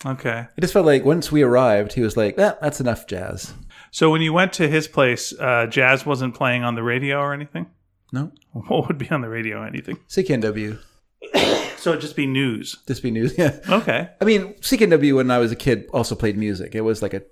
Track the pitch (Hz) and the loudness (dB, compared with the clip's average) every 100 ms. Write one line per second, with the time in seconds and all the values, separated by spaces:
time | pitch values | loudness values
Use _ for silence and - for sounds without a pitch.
0 | 139 131 131 113 120 - 175 202 160 139 | -8 -6 -4 -6 -8 -4 2 4 6 6
1 | 135 165 - 151 127 123 127 104 101 - | 4 2 2 2 4 6 4 2 0 -2
2 | 110 113 104 - 107 - 151 - 123 110 | 0 0 0 2 0 0 -4 -2 -2 -4
3 | - 92 95 92 - - - - - - | -6 -10 -8 -10 -14 -16 -20 -20 -18 2
4 | 160 160 160 165 190 - 156 156 151 - | 2 4 2 2 0 2 0 0 0 2
5 | 131 117 - - 135 120 113 139 127 135 | 2 2 -6 -4 0 0 0 2 4 4
6 | 147 139 127 - 131 123 120 117 117 123 | 0 -2 -4 -2 -2 0 -2 -2 -2 -2
7 | 139 139 143 143 147 - 175 _ _ _ | -2 -2 -4 -6 -10 -10 -12 _ _ _
8 | _ 127 147 - _ 127 - - - 156 | _ -8 -8 -12 _ -12 -2 0 0 -4
9 | 104 151 117 113 110 107 107 135 - - | -4 -4 -2 -6 -6 -6 -8 -10 -10 -12
10 | _ - 185 131 107 107 107 110 - _ | _ -2 0 0 0 -2 -6 -10 -16 _
11 | _ _ - - - - - - 180 156 | _ _ -4 0 2 0 -4 -4 -2 -2
12 | 151 - 139 131 135 110 - - - 127 | -4 -4 -2 0 0 -2 -8 -12 -8 -6
13 | 123 113 117 - 160 - - 196 - 123 | -4 -2 0 2 0 0 0 0 2 -2
14 | 175 - 202 208 185 - - 254 208 160 | -4 -2 2 2 0 -8 -2 2 6 6
15 | 143 135 127 123 117 113 139 113 - 127 | 4 4 2 2 0 0 0 -2 -2 -4
16 | 113 104 110 101 107 92 - 110 110 107 | -2 -2 -2 0 -4 -4 -8 -4 -2 -2
17 | 101 98 - | -4 -6 -10